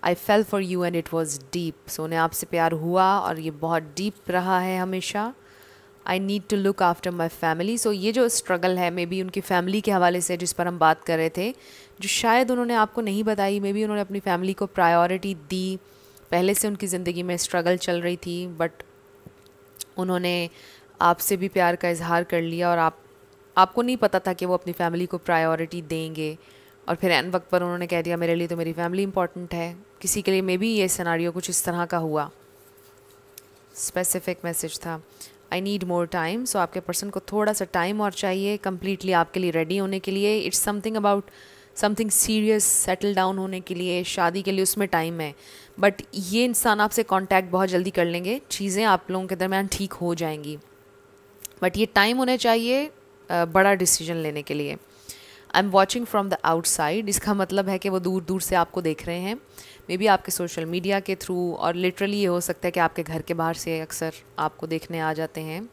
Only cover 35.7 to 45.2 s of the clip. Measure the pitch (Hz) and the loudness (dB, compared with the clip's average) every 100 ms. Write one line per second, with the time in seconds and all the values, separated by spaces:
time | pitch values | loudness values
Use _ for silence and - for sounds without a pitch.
35.7 | 202 180 175 170 180 160 214 247 208 175 | -4 -2 -2 0 -2 -2 -4 -2 -2 0
36.7 | 185 180 180 202 196 - 208 214 208 185 | -2 -6 -6 -4 -8 -4 0 0 0 -2
37.7 | 185 175 208 208 190 196 190 196 208 196 | -2 0 0 -2 -2 -2 0 -2 -2 -4
38.7 | 180 190 190 185 180 165 190 180 165 160 | -4 -4 -4 2 2 2 0 -2 0 0
39.7 | 190 190 190 190 190 202 214 - 185 - | -2 -2 -4 -4 0 0 0 0 -2 -2
40.7 | 208 214 220 208 202 196 - - - - | -2 -2 0 2 2 -2 -16 -20 -20 -18
41.7 | - 208 214 226 - - 214 214 214 208 | -2 0 0 0 2 2 2 4 4 4
42.7 | - - 185 202 196 185 190 190 185 180 | 2 2 0 0 2 0 0 -4 -6 -8
43.7 | 175 180 175 180 - 170 180 190 196 190 | -6 -2 -2 -2 0 0 0 -2 0 0
44.7 | - 196 170 165 170 | 0 0 0 0 -4